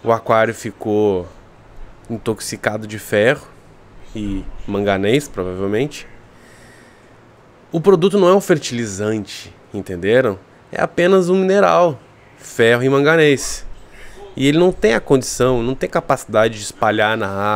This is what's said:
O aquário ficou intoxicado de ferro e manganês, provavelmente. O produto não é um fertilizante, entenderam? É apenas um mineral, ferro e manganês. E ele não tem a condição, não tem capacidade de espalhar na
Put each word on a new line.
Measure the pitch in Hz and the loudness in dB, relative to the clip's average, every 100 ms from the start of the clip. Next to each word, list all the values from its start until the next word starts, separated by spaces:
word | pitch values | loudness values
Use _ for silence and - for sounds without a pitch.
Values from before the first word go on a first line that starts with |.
O | 113 | 0
aquário | 113 - 113 113 | -2 2 2 2
ficou | 110 113 - 110 104 104 92 87 - - - - - - - - | -2 -12 -8 -2 0 2 0 -6 -18 -20 -20 -20 -20 -18 -20 -12
intoxicado | 113 - 107 - 110 113 107 107 | -8 -6 -6 -8 -6 -4 -4 -10
de | 107 | -12
ferro | - 107 113 151 - - - - - - - | -2 2 2 2 -6 -20 -20 -20 -20 -20 -14
e | 113 104 98 - - - | -10 -6 -6 -8 -12 -6
manganês, | 101 101 95 101 139 - | -2 0 0 2 0 0
provavelmente. | 101 92 92 98 107 147 - - - - - - - - - - - - - - - - - - | -8 -8 -4 -4 -2 -4 -8 -18 -20 -20 -20 -20 -20 -20 -20 -20 -20 -20 -20 -20 -20 -20 -20 -6
O | 165 | 0
produto | 175 185 185 202 | 4 4 4 4
não | 175 | 4
é | |
um | 196 | 4
fertilizante, | 190 156 - 120 113 98 107 110 95 - 95 - - | 4 0 0 -4 -4 -4 -2 -2 -6 -14 -18 -20 -12
entenderam? | 104 92 90 95 123 127 92 - - _ | -12 -8 -4 2 2 2 -4 -12 -20 _
É | - | -4
apenas | 175 - 175 190 175 | -4 0 2 2 2
um | 190 | 0
mineral, | 185 196 185 170 175 131 - - - - | 2 2 4 4 2 -2 -14 -20 -20 -20
ferro | - - 113 120 | -12 2 4 4
e | 131 | 2
manganês. | 139 143 160 151 135 - - - - - - - - - - | 2 4 4 4 2 -2 -10 -12 -16 -20 -20 -20 -20 -18 -2
E | 135 | 0
ele | 156 | 4
não | 180 | 2
tem | 180 214 | 2 0
a | 220 | 0
condição, | - 139 - - 123 127 | 2 0 0 -2 0 0
não | 117 | -2
tem | 131 - | -4 -4
capacidade | 170 - 135 - 107 113 107 | -4 -2 -4 0 2 2 -2
de | |
espalhar | 98 - 110 107 107 110 | -12 -2 0 2 0 0
na | 98 98 104 | -4 -4 -2